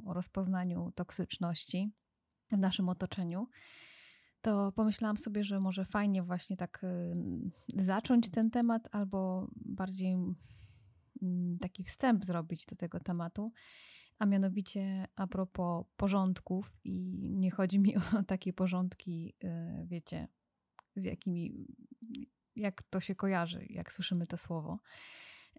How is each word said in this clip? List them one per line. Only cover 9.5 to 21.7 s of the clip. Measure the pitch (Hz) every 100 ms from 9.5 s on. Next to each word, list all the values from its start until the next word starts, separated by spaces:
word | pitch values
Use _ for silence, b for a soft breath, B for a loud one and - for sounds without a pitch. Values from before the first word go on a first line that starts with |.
| -
bardziej, | - 190 190 190 185 185 180 180 b b b b b _ _ -
mm, | 185 180 175 175
taki | 185 -
wstęp | 180 - 262 214 185
zrobić | 175 165 165 -
do | -
tego | 170 175
tematu, | - 170 170 - 220 B B B B B B _
a | 208
mianowicie | 196 190 190 185 202 196 190 190 -
a | 185
propos | 190 185 - 175 170 - -
porządków | 202 196 185 185 - 185 208 -
i | - 185 185 185 190 190
nie | 185
chodzi | 185 190 196
mi | 196 202
<laughs> | 170 220
o | 196
takie | 185 185
porządki, | 180 185 180 185 - - 165 170 -
y, | 185 165 165 165 170
wiecie, | 175 - 165 170 - _ _ _ - _ -
z |
jakimi, | 180 170 - 175 170 - -